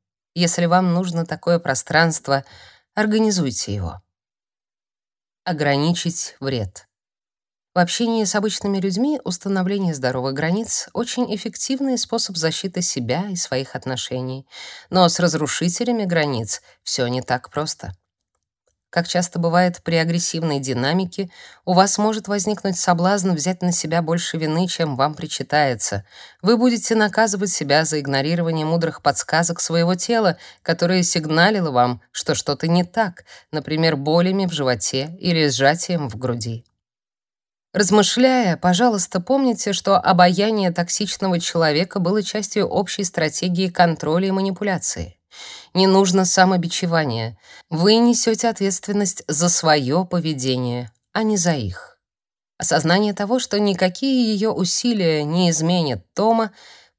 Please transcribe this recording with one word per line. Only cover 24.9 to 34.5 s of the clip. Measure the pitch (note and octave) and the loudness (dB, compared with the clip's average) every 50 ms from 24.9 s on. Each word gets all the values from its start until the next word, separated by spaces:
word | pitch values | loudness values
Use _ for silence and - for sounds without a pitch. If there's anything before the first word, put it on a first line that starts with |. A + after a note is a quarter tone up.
| C3+ | 0
вам | B2 C#3 D3+ D3+ | 0 0 0 0
причитается. | - D#3 D3+ - - C#3 - D3 D3+ D3 C3+ B2 G#2+ - - G2+ G2 - _ - - - - - _ | -6 -8 -8 -6 -8 -4 0 2 2 2 2 0 -2 -4 -4 -4 -6 -8 _ -20 -20 -20 -20 -16 _
Вы | - G3+ A#3+ | 2 2 4
будете | A3 B3 B3+ A#3 G#3+ - - A3 | 4 4 2 2 0 0 0 2
наказывать | A3 G#3+ G3+ - G#3+ A3+ G#3 G3+ F#3 G#3 F#3 | 2 2 2 2 2 2 2 0 -2 -2 -2
себя | - - D3+ C#3 C#3+ D#3 D#3+ | -2 -4 0 2 2 2 2
за | D#3 D#3 D3+ | 2 -2 -2
игнорирование | C#3 C#3 C#3 C3+ C3+ D#3 E3+ F3 E3+ E3 D#3+ D#3+ D#3 | -2 -2 -2 0 0 0 0 0 0 -2 -2 -2 0
мудрых | D#3 E3 E3+ E3 D#3 - - - | 0 0 0 0 -2 -4 0 0
подсказок | - - - - - D#3+ D#3+ E3+ E3+ E3+ - | 0 0 0 -2 0 0 0 0 0 -2 -4
своего | - - E3 E3+ E3+ E3+ F#3 | -4 -2 0 0 2 2 0
тела, | F3+ - - A#3+ A3+ G#3+ F3+ - - - - - _ _ | -2 -2 -2 0 2 2 0 0 -2 -10 -20 -20 _ _
которое | - E3+ - F3 F3 F#3 F#3 F3 | -2 0 0 2 2 2 2 0
сигналило | - - E3+ D#3 D#3 D#3 D#3+ F3 G#3 A3 G3 F3 D3+ | 0 -2 -2 -2 0 4 4 4 4 4 2 0 2
вам, | B2+ B2 B2 B2 B2 - - _ | 4 4 4 4 0 -4 -10 _
что | - - - - C#3 | -12 -6 -4 -2 -4
что-то | - - - C#3+ - D#3+ | -2 -2 -4 -4 -2 0
не | E3 E3+ F3+ F3 | 2 2 2 2
так, | F3 - A3+ A3 F3+ - - - _ - - _ _ | 0 0 -2 -2 -2 -4 -10 -20 _ -20 -20 _ _
например, | - D3+ - - D#3 D#3 E3 E3 D#3+ | -8 -8 -4 -2 -2 2 2 2 2
болями | C3+ C#3 D3+ D#3+ F3 F3 F#3 F#3+ G3+ F#3+ | 0 0 0 2 2 2 2 0 0 -2
в | F3 | -2